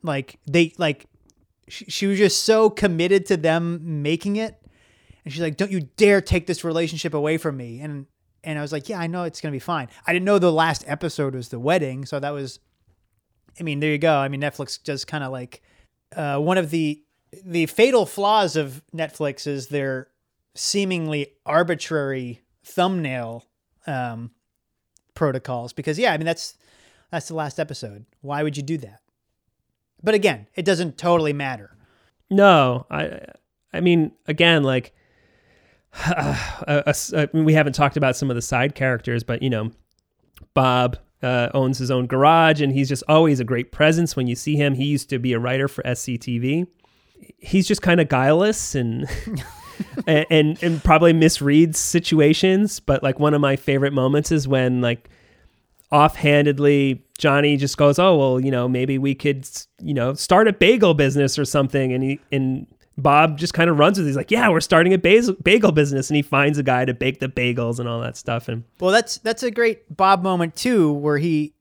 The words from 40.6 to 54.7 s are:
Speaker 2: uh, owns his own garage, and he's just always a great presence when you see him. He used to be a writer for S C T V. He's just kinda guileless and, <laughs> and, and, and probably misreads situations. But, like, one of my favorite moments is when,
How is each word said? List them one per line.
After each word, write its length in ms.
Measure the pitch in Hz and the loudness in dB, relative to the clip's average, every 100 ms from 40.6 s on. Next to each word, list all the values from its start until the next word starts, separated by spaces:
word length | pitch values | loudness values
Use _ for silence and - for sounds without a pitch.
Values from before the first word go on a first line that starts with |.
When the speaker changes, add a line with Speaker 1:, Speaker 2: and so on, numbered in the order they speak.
| 131 127 123 123 _ _ | 2 2 0 -2 _ _
Speaker 2:
uh, 260 | 123 127 120 | -4 -2 0
owns 260 | 139 131 131 | 0 0 -2
his 120 | 127 | -2
own 160 | 127 123 | -2 -2
garage, 540 | 131 143 165 160 156 | 4 6 6 4 4
and 120 | 139 | 0
he's 160 | 135 135 | 0 -2
just 140 | 139 - | -4 2
always 320 | 156 160 139 | 4 4 2
a 40 | |
great 280 | 117 123 123 | 0 -4 -4
presence 440 | - 151 160 170 - | 0 2 2 0 -2
when 100 | 127 | -4
you 80 | |
see 220 | 120 - 147 | -4 -2 0
him. 180 | 143 | 0
He 100 | 131 | 0
used 260 | 139 143 - | -2 -2 -4
to 80 | 131 | -4
be 140 | 127 | -2
a 60 | 117 | -2
writer 300 | 123 131 135 | -2 -2 -2
for 180 | - - | -4 -6
S 140 | 123 | -6
C 160 | - 120 | -6 -8
T 220 | - 117 | -6 -4
V. 280 | 127 151 175 _ _ _ _ _ - - | -2 -2 -4 _ _ _ _ _ -20 -20
He's 280 | - 190 185 | -2 0 2
just 160 | 208 | 0
kinda 220 | - 175 | 2 2
guileless 720 | 156 131 131 156 208 214 - 143 | 4 2 4 4 2 -2 -4 -4
and, 320 | 120 113 139 - - 185 - - | -4 -4 -6 -8 -8 -10 -10 -18
<laughs> 480 | - - 208 233 - | -20 -14 -12 -10 0
and, 200 | 156 156 | 0 4
and, 320 | 160 151 170 | 2 2 0
and 220 | 170 160 | -2 0
probably 280 | - 156 170 | 4 6 6
misreads 640 | 165 156 - 139 147 165 | 6 4 2 2 4 4
situations. 1040 | 156 - 175 160 160 151 156 190 190 208 - | 2 -2 -2 0 4 4 4 2 2 0 -4
But, 240 | - 135 | -2 -2
like, 160 | 135 131 | 0 0
one 160 | 151 | 2
of 60 | 147 | 2
my 160 | 143 135 | 2 0
favorite 360 | - 135 139 | 0 0 0
moments 380 | 139 131 147 147 | 0 0 0 0
is 160 | 160 131 | -2 0
when, 340 | 135 127 | 0 0